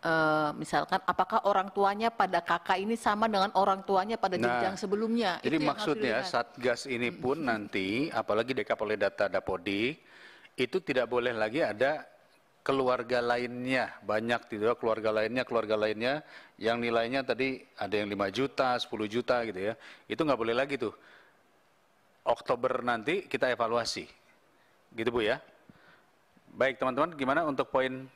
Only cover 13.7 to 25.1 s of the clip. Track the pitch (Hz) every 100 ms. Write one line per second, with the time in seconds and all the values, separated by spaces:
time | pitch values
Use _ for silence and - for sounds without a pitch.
13.7 | 131 110 - 98 107 117 120 - 110 110
14.7 | 120 117 110 110 107 110 123 123 117 107
15.7 | 107 107 107 120 143 - - - - 107
16.7 | 117 117 117 117 135 131 117 135 131 -
17.7 | - 101 104 104 101 98 98 139 - 131
18.7 | 123 - 113 107 110 120 123 117 92 98
19.7 | 113 - - _ 107 160 123 113 117 143
20.7 | 139 110 - - - - _ _ _ _
21.7 | _ _ _ _ _ - 117 - 123 127
22.7 | 127 120 120 110 190 - 127 127 120 113
23.7 | 117 113 - 82 - _ _ _ _ _
24.7 | _ _ - 113